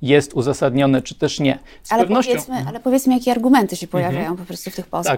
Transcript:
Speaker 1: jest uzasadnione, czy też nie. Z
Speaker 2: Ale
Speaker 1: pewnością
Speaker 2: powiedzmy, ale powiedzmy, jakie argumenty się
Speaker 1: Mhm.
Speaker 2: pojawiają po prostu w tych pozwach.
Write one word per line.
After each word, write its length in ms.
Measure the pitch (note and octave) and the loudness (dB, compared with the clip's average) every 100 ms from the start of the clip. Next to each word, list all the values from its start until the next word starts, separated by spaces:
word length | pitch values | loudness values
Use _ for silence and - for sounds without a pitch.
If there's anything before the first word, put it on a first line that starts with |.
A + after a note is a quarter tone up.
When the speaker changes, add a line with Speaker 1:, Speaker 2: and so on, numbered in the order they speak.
Speaker 1:
jest 320 | C3 C#3+ C#3 | 2 2 2
uzasadnione, 680 | - B2 C3 C#3+ B2+ C#3 C3 | 0 -2 0 0 2 2 2
czy 140 | - - | 0 -4
też 240 | D3 - | -4 0
nie. 200 | C#3 C3 - - | 0 -2 -6 -16
Z 80 | - | -2
Speaker 2:
Ale 120 | A3+ | 0
Speaker 1:
pewnością 280 | F#3 A#3+ B3+ | 2 2 2
Speaker 2:
powiedzmy, 240 | A#3+ - C4 C3+ | -2 -4 -8 -8
ale 120 | A#3 | -6
powiedzmy, 340 | B3+ C4 C4 | 0 0 2
jakie 180 | B3+ B3 | 0 2
argumenty 440 | A#3+ B3 C4 G3 F3+ | 0 4 4 2 -4
się 100 | - | -6
Speaker 1:
Mhm. 40 | F3+ | -2
Speaker 2:
pojawiają 320 | F3 - D#3+ F3+ | -2 -2 -4 -6
po 80 | F3+ | -8
prostu 240 | F3 - | -12 -12
w 40 | - | -10
tych 120 | - | -8
pozwach. 300 | E3 E3+ | -4 -2